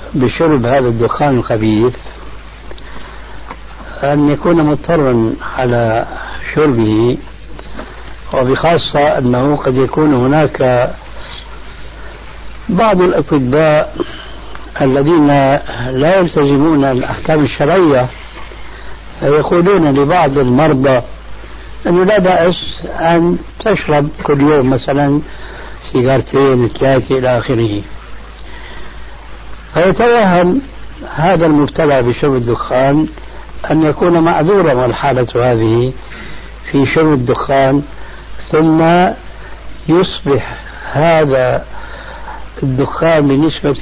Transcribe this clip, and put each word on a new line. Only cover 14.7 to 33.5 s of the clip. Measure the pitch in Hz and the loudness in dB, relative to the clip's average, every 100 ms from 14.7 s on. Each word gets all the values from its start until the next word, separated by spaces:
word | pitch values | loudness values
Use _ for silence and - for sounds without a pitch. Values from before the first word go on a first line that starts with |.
| - | -2
الذين | 139 135 147 170 147 143 135 139 - 110 123 | 0 2 4 4 4 4 4 2 -2 -6 -4
لا | 131 151 190 | 0 2 4
يلتزمون | 175 156 139 139 160 147 | 2 2 2 4 4 4
الأحكام | 135 127 - - - 156 | 2 0 -2 -6 0 0
الشرعية | 135 - 147 185 165 131 123 - - - - - - - - - - - | 0 0 2 4 4 4 0 -6 -16 -14 -14 -12 -14 -12 -12 -12 -14 -4
يقولون | 131 151 147 175 175 196 151 | 0 2 2 2 4 4 4
لبعض | 139 143 143 135 139 | 2 4 4 2 2
المرضى | 127 123 156 131 131 127 - - - - - - - - - | 2 4 4 4 4 2 0 -14 -12 -12 -12 -16 -14 -6 0
أنه | 175 | 4
لا | 185 214 | 4 4
بأس | 180 175 170 175 - - - - | 4 4 2 0 -6 -8 -8 -2
أن | 165 170 170 175 - - | 2 4 4 0 -6 -4
تشرب | 226 180 - 147 147 - | -2 0 2 2 0 -4
كل | - 143 | 0 4
يوم | 143 151 127 | 4 4 4
مثلًا | 131 - 139 143 147 - - - - - - - | 0 0 0 2 0 -2 -12 -14 -14 -14 -14 -4
سيجارتين | 131 123 135 - 135 139 127 113 | 0 2 2 2 2 4 4 2
ثلاثة | - 135 135 - 131 | 2 2 2 2 0
إلى | 127 120 | 2 0
آخره، | 120 117 113 101 - - - - - - - - - - - - - - - - - - - | 0 0 0 -2 -8 -14 -12 -14 -14 -16 -14 -14 -14 -12 -12 -12 -14 -14 -14 -14 -14 -14 -6
فيتوهم | 156 185 185 240 233 190 180 180 269 - - - - - | 0 2 4 4 4 4 4 2 0 -4 -14 -14 -14 -10
هذا | - 170 175 165 | -2 2 4 4
المبتلى | 147 135 - 156 135 | 4 2 0 2 2
بشرب | 123 117 147 | 2 0 0
الدخان | 131 117 110 - 127 135 147 156 - - - - | 0 0 -2 -2 0 2 2 0 -6 -16 -16 -14